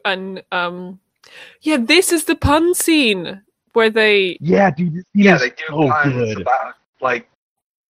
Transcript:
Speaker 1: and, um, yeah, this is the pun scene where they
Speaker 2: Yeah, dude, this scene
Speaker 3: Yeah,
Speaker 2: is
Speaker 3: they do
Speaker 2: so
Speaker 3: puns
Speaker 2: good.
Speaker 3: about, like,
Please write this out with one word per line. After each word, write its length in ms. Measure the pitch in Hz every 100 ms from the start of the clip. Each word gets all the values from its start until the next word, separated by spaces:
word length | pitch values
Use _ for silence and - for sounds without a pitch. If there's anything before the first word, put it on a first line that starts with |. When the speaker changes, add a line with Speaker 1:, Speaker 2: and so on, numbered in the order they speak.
| 202
Speaker 1:
and, 380 | 185 190 190 -
um, 480 | 180 175 180 180 185 _ _ - - - _
yeah, 160 | 302 294
this 340 | 233 320 -
is 140 | 339 -
the 100 | 320
pun 380 | 285 302 339
scene 680 | 359 - 311 240 190 165 196 _ _ _
where 160 | 233 226
they 480 | 226 214 202 185 -
Speaker 2:
Yeah, 320 | 156 190 190
dude, 220 | 151 175 165
this 80 | -
scene 100 | 208 202
Speaker 3:
Yeah, 100 | 165
Speaker 2:
is 60 |
Speaker 3:
they 80 | -
do 140 | - -
Speaker 2:
so 220 | 147 143
Speaker 3:
puns 240 | 151 143
Speaker 2:
good. 280 | 123 113 101
Speaker 3:
about, 340 | 120 131 123 - _ _
like, 260 | 127 120 - _ _ _ _ _ _